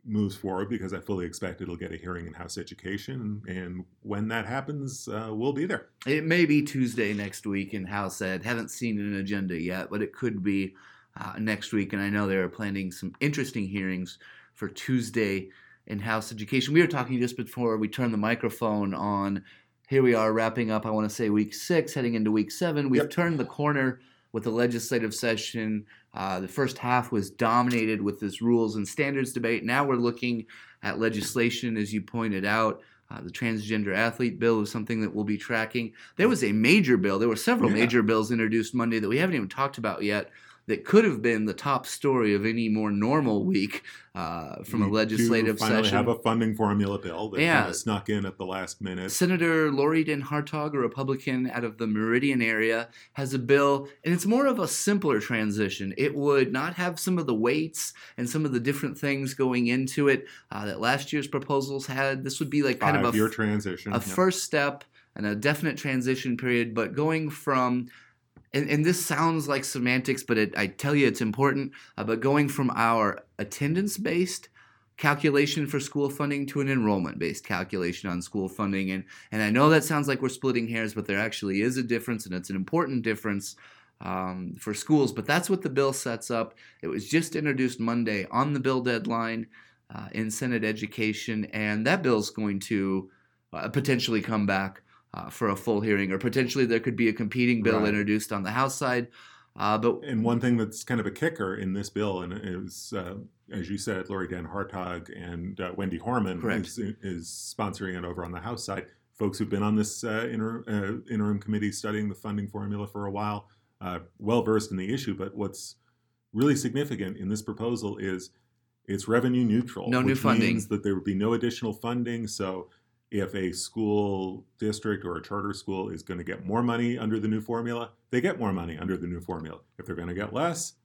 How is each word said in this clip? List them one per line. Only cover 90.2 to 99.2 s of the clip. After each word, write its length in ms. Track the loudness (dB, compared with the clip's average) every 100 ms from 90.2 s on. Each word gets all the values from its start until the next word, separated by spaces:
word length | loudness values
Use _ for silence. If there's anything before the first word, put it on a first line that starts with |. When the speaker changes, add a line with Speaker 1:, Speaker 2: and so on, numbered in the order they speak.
| -4
Speaker 2:
Senate 340 | -2 -2 0
Education, 800 | 0 -2 -4 -2 -2 -2 -4 -4 -4
and 400 | -4 -2 0 2
that 160 | 2
bill's 280 | 2 2 0
going 300 | -2 -2 -2
to, 500 | -2 -2 0 -2 -4 _ _ _ _
uh, 160 | -8 -4
potentially 540 | -2 2 0 2 0
come 240 | 0 0 2
back 360 | 0 -2 -8 _ _ _ -14
uh, 140 | -12
for 180 | -4 -2
a 80 | 0
full 240 | 0 0
hearing, 320 | 2 2 2
or 60 | 0
potentially 480 | 0 0 0 2 2
there 140 | 2
could 160 | 0 2
be 120 | 2
a 40 |
competing 500 | 2 -2 2 2 4
bill 160 | 4 4
Speaker 1:
Right. 80 | 4
Speaker 2:
introduced 440 | 2 2 0 0
on 100 | -4
the 80 | -2
House 260 | 0 0 0
side. 320 | 0 0 -2 -10